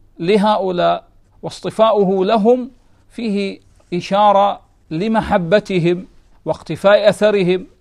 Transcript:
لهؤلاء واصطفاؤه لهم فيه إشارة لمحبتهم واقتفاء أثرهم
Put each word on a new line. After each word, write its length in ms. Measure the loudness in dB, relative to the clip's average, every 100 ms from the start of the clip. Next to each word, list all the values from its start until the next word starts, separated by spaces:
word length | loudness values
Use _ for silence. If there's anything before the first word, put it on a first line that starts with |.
| _ -6
لهؤلاء 840 | 0 2 2 0 -2 -2 -2 -2 -8 _ _ _
واصطفاؤه 800 | -14 -10 -8 0 2 2 0 0
لهم 460 | 0 2 2 0 -2 -16 _ _ _
فيه 520 | -10 -6 -4 -6 -10 _ _ _
إشارة 680 | -8 -2 2 4 4 2 -2 _ _ -12
لمحبتهم 1160 | -6 -2 -2 0 -2 2 0 0 -2 0 -2 -8 -20 _ _
واقتفاء 640 | -10 -8 -10 0 4 4 4
أثرهم 580 | 2 2 2 0 -2 -6 _